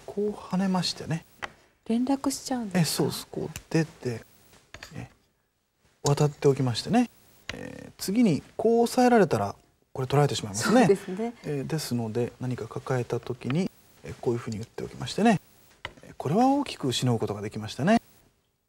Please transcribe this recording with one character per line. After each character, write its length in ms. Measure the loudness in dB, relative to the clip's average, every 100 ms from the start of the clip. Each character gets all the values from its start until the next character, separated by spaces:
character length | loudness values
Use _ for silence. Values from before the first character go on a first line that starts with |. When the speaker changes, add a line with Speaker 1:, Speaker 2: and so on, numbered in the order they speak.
| -8
Speaker 1:
こ 180 | -4 -4
う 40 |
跳 260 | -4 -4 -2
ね 100 | 0
ま 160 | 0
し 80 | -2
て 160 | -4 -6
ね。 160 | -6 -8 -14
Speaker 2:
は 80 | -14
い。 40 | -14 _ _ -4
連 160 | -2
絡 260 | 0 0 -2
し 80 | -4
ち 140 | -6
ゃ 40 | -6
う 80 | -2
ん 40 |
で 20 |
す 20 |
か？ 60 | 2
Speaker 1:
え 20 |
ー、 40 | 2
そ 180 | 2 -2
う 20 |
で 60 |
す。 140 | -4 -10
こ 220 | -8 -8
う 100 | -10 -2
出 160 | 0 0
て、 400 | -4 -8 -8 -12 _ _ -20 _ -20 -16
え 160 | -14 -16 _ _ _ _ _ _ _ _ _
ー、 60 | 0
渡 160 | 4 2
っ 40 |
て 200 | 4 2
お 40 |
き 100 | 4
ま 120 | 2 -2
し 80 |
て 60 | 0
ね。 200 | 2 2 _ _ _ -14
え 380 | -12 -12 -14 -18
ー、 20 | -10
次 260 | -2 2
に 200 | 4 2 -2 -2
こ 240 | 2 4
う 0 |
押 120 | 4
さ 120 | 4 6
え 40 |
ら 100 | 6
れ 80 | 6
た 100 | 2
ら、 180 | -2 -8 _ _ _
こ 80 | -6
れ 60 | 0
取 100 | 4
ら 60 |
れ 40 | 4
て 80 | 2
し 80 |
ま 60 | -6
い 40 |
ま 60 | -2
す 140 | 4
ね。 80 | 6
Speaker 2:
そ 40 | 6
う 20 |
で 60 | 4
す 100 | 0
ね。 260 | -6 -6 -8 -6
Speaker 1:
え 160 | -6
ー、 60 | -4
で 120 | -6
す 160 | -4 -4
の 160 | -2
で、 220 | -2 -4 -4
何 160 | -6 -6
か 100 | -8
抱 320 | -8 -4 -2
え 60 | -2
た 160 | -6
時 260 | -6 -8 -4
に、 240 | -2 -2 _ _ _
え 80 | -16
ー、 40 | -6
こ 100 | -2
う 20 |
い 40 | -2
う 20 |
ふ 100 | -4
う 20 |
に 80 | -10
打 20 |
っ 40 | -10
て 180 | -10
お 40 | -10
き 80 | -8
ま 100 | -8
し 80 | 2
て 80 |
ね。 180 | 2 2 _ _ _ _ -18 -18
え 80 | -20
ー、 40 | -8
こ 120 | -2
れ 60 | 2
は 100 | 4
大 160 | 2
き 120 | -2 -6
く 180 | -4
し 120 | 0 0
の 60 |
ぐ 60 | 0
こ 60 | -2
と 80 |
が 80 | -6
で 80 | -8
き 80 | -8
ま 100 | -10
し 60 | -2
た 80 |
ね。 160 | 2 2 _ _ _ _ _ _